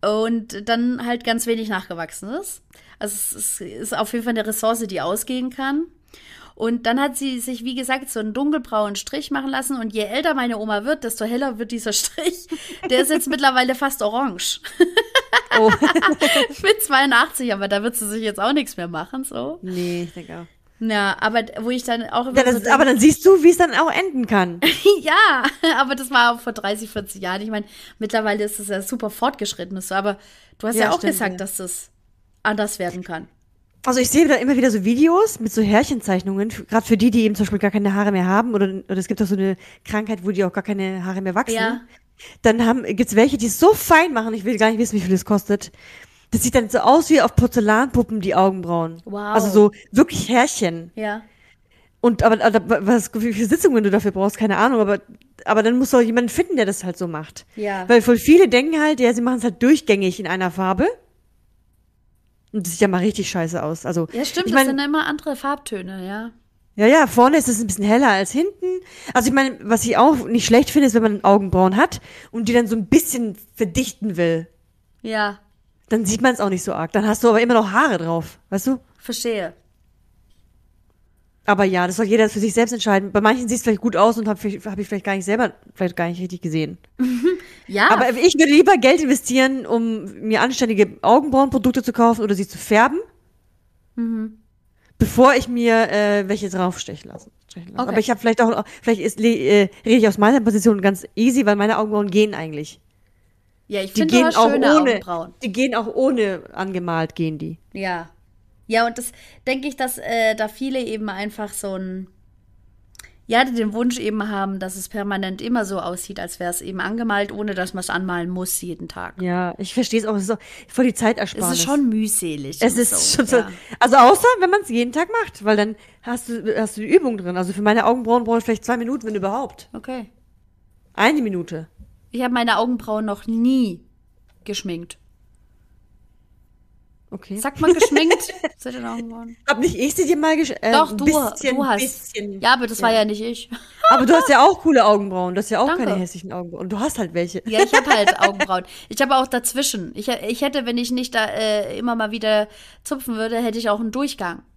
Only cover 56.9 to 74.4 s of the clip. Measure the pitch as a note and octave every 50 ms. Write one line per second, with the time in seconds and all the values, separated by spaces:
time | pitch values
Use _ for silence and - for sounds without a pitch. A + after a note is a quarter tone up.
56.9 | F3 - F#3 E3+ E3 D3+ D#3 - - - - _ _ - G#3+ G#3 G3 F#3+ F#3 F#3
57.9 | A#3+ A#3 A3 A#3 A#3+ A3+ - - D#4 F4 F#4+ A#3+ A3+ B3 C4+ D#4 D#4+ D#4 D4+ D4+
58.9 | D4+ A#3+ B3+ A#3 A#3+ A3+ A#3+ B3 B3+ B3 G#3 A#3+ F3+ - A#3 B3 D#4 D4+ - -
59.9 | G#3+ G3 G3 F#3 F3+ - G3+ D#3 F3 F#3 F#3 F3+ D#3+ F#3 F#3+ F#3 F#3+ F#3 C#4+ F#4+
60.9 | B4 - _ _ _ _ _ _ _ _ _ _ _ _ _ _ _ _ _ _
61.9 | _ _ _ _ _ _ _ _ _ _ _ _ - G#3+ F3+ E3+ E3 - G#3+ G3
62.9 | F#3 F#3 F3+ G#3+ G#3 - F#3+ - - F#3+ E3 D#3+ E3+ F3 - D3+ E3 D#3+ - -
63.9 | F3 E3+ E3 D#3+ - A3+ C#4 D4 - F4 F#4 F#4+ A3 C#4 C4+ C4 C4+ C#4 C#4+ C#4+
64.9 | D4 D#4 D4+ - D4 D4 - D#4 C#4 B3 - C#4 C#4+ C#4+ C#4+ - A3+ G3 F3+ F3+
65.9 | F#3+ F#3+ F#3 F#3 G3 G#3+ A3+ A#3 A3+ _ _ _ _ _ _ _ _ - G#3 A3
66.9 | C#4 D#4+ D4+ G#3+ - A#3+ A#3+ C4 D4 D#4+ B3+ - A#3+ G#3 A#3 G3+ F#3 - G3 G#3
67.9 | G#3+ A#3+ C#4+ B3+ G#3 F#3+ G3 - - C4 E4 G4+ G4+ _ - F#4 F#4 F#4 F#4 -
68.9 | - - - - - B3+ A#3 C4 B3 C#4 C4+ C4 B3+ - - G3+ A3+ A3 - A3+
69.9 | - - A#3 C#4+ D#4 B3+ A3 - A#3 A#3 - - A3+ A#3+ C#4+ - - D4+ C#4+ C4
70.9 | G#3 A#3 A3+ A3 G#3 G3 - G3 G3+ G#3 G3 F#3+ F3 F3+ F#3 F#3 F#3+ G3+ D4 F#4
71.9 | - - - - - - - - - A3+ A3+ G3+ A#3 A#3+ A#3+ G3+ A3+ A3+ G3 -
72.9 | - E4 E4+ - - B3+ A#3 A3 F#3 - - _ _ - A3+ F#3 E3 B3+ C4 A3+
73.9 | - _ - G#3+ F#3 D#3+ F3 E3+ E3 D#3+